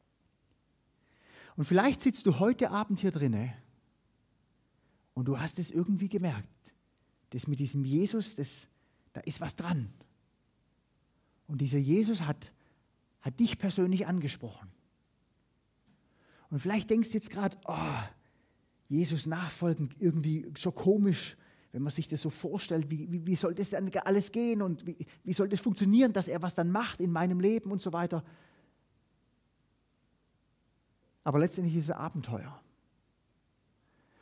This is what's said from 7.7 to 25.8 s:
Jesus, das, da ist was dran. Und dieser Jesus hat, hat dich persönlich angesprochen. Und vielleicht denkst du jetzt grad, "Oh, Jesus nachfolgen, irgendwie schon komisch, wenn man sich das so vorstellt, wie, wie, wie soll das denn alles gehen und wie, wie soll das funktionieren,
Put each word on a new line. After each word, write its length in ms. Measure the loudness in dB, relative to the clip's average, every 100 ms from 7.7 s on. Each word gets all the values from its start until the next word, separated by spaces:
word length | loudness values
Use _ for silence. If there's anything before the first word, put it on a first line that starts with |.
| -2
Jesus, 540 | 0 2 2 0 -2 -2
das, 320 | -6 -6 -12 _ _ _ _
da 80 | -12
ist 200 | -8 -6
was 160 | -4 -4
dran. 360 | -2 -2 -2 -10 -20 _ _ _ _ _ _ _ _ _ _ _ _ _ -8
Und 120 | -2
dieser 200 | 0 2
Jesus 420 | 4 4 4 0
hat, 320 | -2 -4 -8 _ _ _ _ _ _ _
hat 180 | -8 0
dich 180 | 0 0
persönlich 480 | -2 0 2 0 0
angesprochen. 600 | -2 -2 -6 -10 -14 -20 -20 _ _ _ _ _ _ _ _ _ _ _ _ _ _ _ _ -8
Und 100 | -4
vielleicht 300 | -2 -2 2
denkst 200 | 2 2
du 80 | 2
jetzt 120 | 0
grad, 280 | 2 -2 -4 -8
"Oh, 380 | -6 -4 -4 -6 -12 _ _ _ _ _ _ -2
Jesus 380 | 0 2 0 -2
nachfolgen, 680 | -4 -6 -2 0 0 -2 0
irgendwie 500 | 0 2 0 -2 -4 -4
schon 180 | -4
komisch, 600 | 0 4 4 4 2 -2 -14 -20 _ _
wenn 100 | -6
man 80 | -2
sich 160 | -2 -2
das 140 | -2
so 80 | -4
vorstellt, 600 | -4 -6 -6 -2 -2 -2
wie, 220 | -4 -4
wie, 160 | -6 0
wie 80 | 0
soll 180 | 0
das 180 | 0 0
denn 220 | 0 -2 -2
alles 320 | 2 4 4
gehen 300 | 0 0 2
und 260 | 0 -2 -6
wie, 180 | -8 -12 -12 -4
wie 80 |
soll 160 | 0 0
das 100 | 0
funktionieren, 540 | 0 2